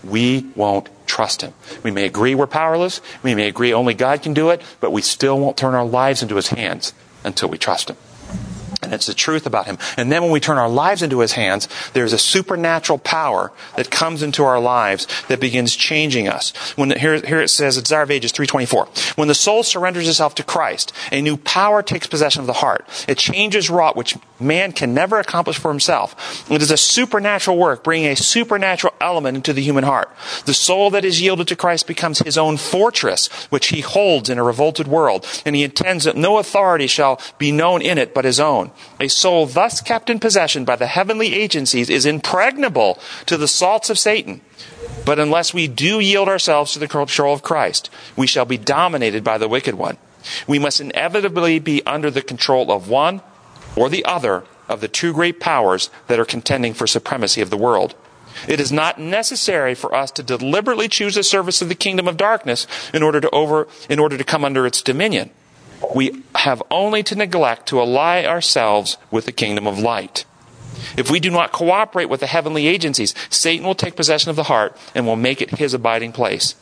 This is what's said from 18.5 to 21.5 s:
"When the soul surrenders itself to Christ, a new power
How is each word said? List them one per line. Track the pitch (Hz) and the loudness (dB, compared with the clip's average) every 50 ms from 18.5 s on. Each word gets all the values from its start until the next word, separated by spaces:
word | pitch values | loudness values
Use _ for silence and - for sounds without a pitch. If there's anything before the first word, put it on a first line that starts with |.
| - 135 123 - - 107 - - - - - - - | 0 0 0 2 0 0 0 -2 -6 -6 -6 -4 -2
"When | - 151 | 0 2
the | 147 143 | 2 4
soul | - - 208 214 220 220 | 4 4 2 2 2 2
surrenders | - - 180 180 185 180 175 165 | 0 0 0 0 -2 -2 0 0
itself | 165 156 160 156 147 - | 0 2 2 2 0 0
to | - - | -4 -6
Christ, | - - 170 151 107 82 - - - - - - - | -2 -2 0 0 -2 -2 -4 -6 -8 -8 -14 -8 -4
a | - 139 | -2 0
new | 147 151 151 | 0 0 -2
power | 143 - - | -2 -2 -2